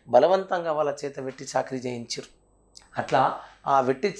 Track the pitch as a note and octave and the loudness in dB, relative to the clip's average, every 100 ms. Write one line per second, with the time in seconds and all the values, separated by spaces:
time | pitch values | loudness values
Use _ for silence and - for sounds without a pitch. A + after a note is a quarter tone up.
0 | - A#2+ D#3 F#3+ F#3+ F#3 E3 D3+ D3 - | 2 6 6 4 0 -4 -2 -2 -2 -4
1 | C#3+ C3+ C3 B2+ C3 C3 C3 C3 B2 B2 | -8 -8 -10 -12 -4 -4 -2 -6 -6 -8
2 | A#2 - B2 _ _ _ _ - _ - | -8 -12 -12 _ _ _ _ -20 _ -8
3 | A#2 C#3 C3+ - - - - C#3 B2 C3 | 0 2 2 0 -12 -12 0 2 2 0
4 | G#3 - | -2 -2